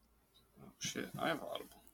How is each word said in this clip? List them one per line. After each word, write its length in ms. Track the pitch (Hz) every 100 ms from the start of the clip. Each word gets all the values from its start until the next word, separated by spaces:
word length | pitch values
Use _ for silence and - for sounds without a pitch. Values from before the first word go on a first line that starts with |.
| - - _ - - -
Oh, 140 | 135 -
shit. 300 | - - - -
I 100 | 151
have 140 | 160
Audible. 400 | - - - - -